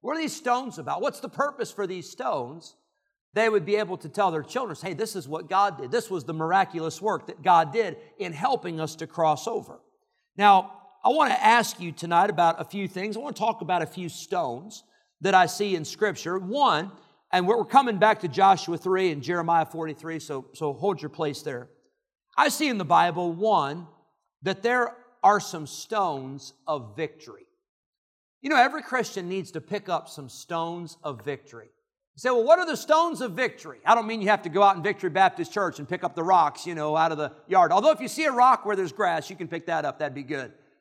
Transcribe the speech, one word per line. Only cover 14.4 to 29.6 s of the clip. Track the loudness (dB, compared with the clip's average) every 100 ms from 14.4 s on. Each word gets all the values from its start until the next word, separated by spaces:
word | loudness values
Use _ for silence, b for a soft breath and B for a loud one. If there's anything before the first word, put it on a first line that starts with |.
| -4 -6 -12 -20 _ _ _ _
that | 4
I | 6 6
see | 2 -2 -2
in |
Scripture. | -4 -2 -2 -2 -6 -6
One, | -4 2 2 2 -2 -12 b b b
and | 0 2
we're, | 0
we're | 4
coming | 4 4 4
back | 4 4
to | -2
Joshua | 4 4 4 2 -6
three | -2 0 0
and | -2
Jeremiah | -4 -4 2 0 0
forty-three, | -4 -8 -8 -10 -10
so, | -8 -10 -10
so | -6 -6
hold | -2 -2 -2
your | -6
place | -4 -6 -4
there. | -8 -10 -12 _ _ _ _ _ _ 0
I | 2
see | 2 -2
in | -2
the |
Bible, | 4 4 4 2 -4
one, | -2 2 2 0 -6 -14 _ _ _ _ _
that | -6 -2
there | 0 0 0 -6 _ _
are | 4 4
some | 0 -10 -12
stones | -14 -6 -2 -2 -2 -8 -12 -16 _ -6
of | -6 -6 -8
victory. | -8 -8 -20 -20 _ _ _ _ _ _ _ _ _ _
You | -2
know, | 4
every | 4 2
Christian | -6 -4 -4 -6 -6
needs | -8 -8
to | -12